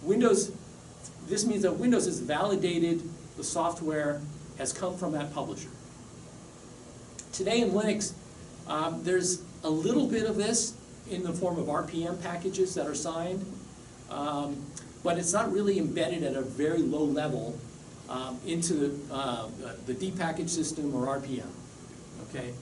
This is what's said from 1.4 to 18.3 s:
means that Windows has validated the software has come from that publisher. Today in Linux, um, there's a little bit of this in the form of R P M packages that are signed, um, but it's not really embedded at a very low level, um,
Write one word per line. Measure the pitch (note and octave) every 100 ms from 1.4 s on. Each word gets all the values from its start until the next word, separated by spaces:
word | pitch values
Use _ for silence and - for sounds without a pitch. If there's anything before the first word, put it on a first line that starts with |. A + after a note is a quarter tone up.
| A#3
means | G3+
that | F#3 E3
Windows | B3 A#3 F3+
has | C#3+
validated | B2 D3 G3+ F#3+ F3 E3+ E3+ E3+ - - - -
the |
software | - E3+ E3 - D#3+ D3+ D3 D3 D3 - - -
has | C3
come | - F#3 F3+
from | E3+
that | D3+ D3+
publisher. | - A#2+ G2+ - - - - - - - - - - - - - - - - -
Today | - F#3+ A#3
in | G#3
Linux, | F#3+ G#3+ - - - - - - - -
um, | D3+ E3 E3
there's | E3+ F#3 E3+ - - -
a | D#3+
little | D#3 F#3+ C#4 B3+
bit | A3+ A3
of | F#3+
this | G#3+ A#3+ - - - - -
in | F#3
the | F3+
form | - F#3 E3
of | C#3+
R | D3+
P | D#3 E3 E3+
M | F#3
packages | F3 F3 F#3+ F#3 F#3 E3
that | D3
are | C#3+
signed, | E3+ E3 F3 F#3+ F#3+ - - - - - -
um, | - C#3+ C#3+ C#3+ C#3+ - - - -
but | F3+ E3+
it's | E3
not | G3+ A#3
really | F#3+ G3+ F#3
embedded | D#3 F3 D#3+ E3+
at | C#3 C3+
a |
very | B2+ A2+ D3+ E3
low | C3+ D3
level, | D3 C#3 D3+ B2 A2 A2+ - - - - -
um, | B2+ B2+